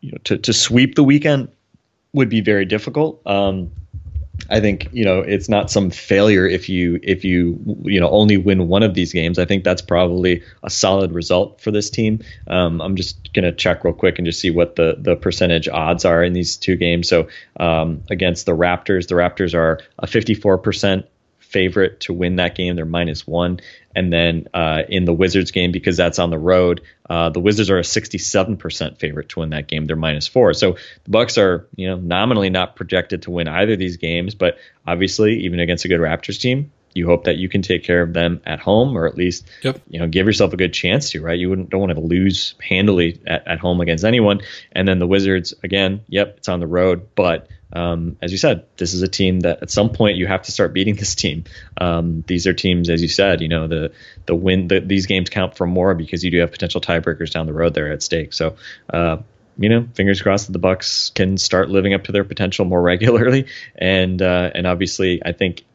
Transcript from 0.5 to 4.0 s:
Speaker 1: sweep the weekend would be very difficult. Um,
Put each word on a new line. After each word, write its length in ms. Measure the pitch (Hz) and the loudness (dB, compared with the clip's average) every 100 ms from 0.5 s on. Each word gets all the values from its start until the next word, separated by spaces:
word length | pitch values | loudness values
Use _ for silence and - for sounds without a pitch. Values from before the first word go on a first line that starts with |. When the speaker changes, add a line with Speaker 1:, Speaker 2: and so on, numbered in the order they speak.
Speaker 1:
sweep 420 | 110 - 117 135 - | 0 2 4 4 4
the 80 | |
weekend 440 | 139 143 151 143 117 _ _ _ _ _ _ | 6 6 4 0 -2 _ _ _ _ _ _
would 160 | 143 123 | 0 2
be 140 | 113 | 2
very 240 | 104 104 95 | 2 2 2
difficult. 600 | 107 - 143 156 156 - | -2 -4 -2 -2 -4 -4
Um, 460 | 98 98 95 87 - - - | 0 0 -2 -6 -10 -14 -14